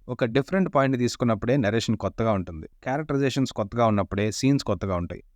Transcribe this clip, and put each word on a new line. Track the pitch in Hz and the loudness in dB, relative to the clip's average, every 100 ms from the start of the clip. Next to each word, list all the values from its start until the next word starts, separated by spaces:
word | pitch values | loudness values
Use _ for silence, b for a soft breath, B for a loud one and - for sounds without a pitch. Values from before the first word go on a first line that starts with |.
| - | -12
ఒక | 123 123 | -2 0
డిఫరెంట్ | 117 139 190 180 147 | 0 0 0 2 2
పాయింట్ని | 135 131 | 2 2
తీసుకున్నప్పుడే | 120 - 120 107 113 139 | 0 0 0 0 2 2
నరేషన్ | 104 113 - 107 | 2 0 0 -2
కొత్తగా | 98 - 113 | -2 -2 0
ఉంటుంది. | 101 87 80 78 _ | 0 -2 -10 -14 _
క్యారెక్టరైజేషన్స్ | - 135 156 139 139 131 127 | -6 -6 -2 0 0 2 -2
కొత్తగా | - 104 117 117 | -2 -4 2 2
ఉన్నప్పుడే | 104 95 98 107 | 2 0 -2 -2
సీన్స్ | - 131 139 | 0 2 2
కొత్తగా | - 98 98 90 | 0 -2 -2 -4
ఉంటాయి. | 87 87 - | -4 -10 -16